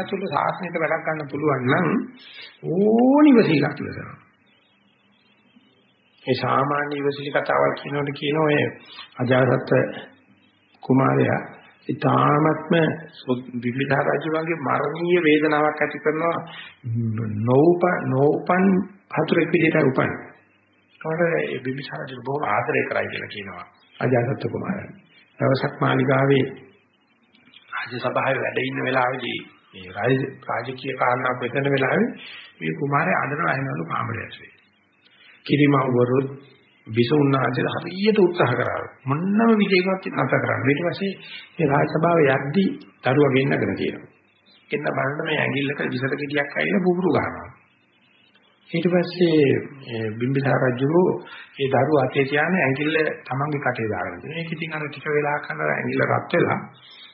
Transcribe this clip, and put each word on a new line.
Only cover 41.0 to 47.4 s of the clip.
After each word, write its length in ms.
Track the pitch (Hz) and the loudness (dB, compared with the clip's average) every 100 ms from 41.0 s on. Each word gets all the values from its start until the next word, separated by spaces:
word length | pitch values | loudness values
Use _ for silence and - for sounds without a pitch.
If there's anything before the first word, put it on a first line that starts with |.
| 196 190 - - - | -6 -6 -12 -18 -12
මේ 140 | - 151 | -2 2
රාජ 200 | 143 156 | 2 2
සභාව 320 | 160 165 170 | 2 2 4
යද්දී 480 | 143 135 139 190 190 - - _ | 4 2 0 0 0 -2 -14 _
දරුවා 300 | 123 135 143 | 0 4 4
ගෙන්නගෙන 420 | 127 139 147 104 | 4 2 0 0
තියෙනවා. 360 | 98 78 - - _ _ _ _ _ - | -2 -4 -6 -12 _ _ _ _ _ -8
ගෙන්න 220 | 147 147 | -6 -4
බලන්න 340 | 139 135 151 | -2 -2 -2
මේ 160 | 160 147 | -2 -2
ඇඟිල්ලක 420 | 127 131 139 143 | 0 0 -2 -2
විසට 320 | 156 127 131 | -4 -2 -4
ගෙඩියක් 380 | 143 143 143 143 | -4 -4 -4 -4
ඇවිල්ලා 320 | 151 156 196 | -2 0 2
පුපුරු 280 | 180 175 185 | 2 2 2
ගන්නවා. 360 | 135 87 87 | 0 -2 -8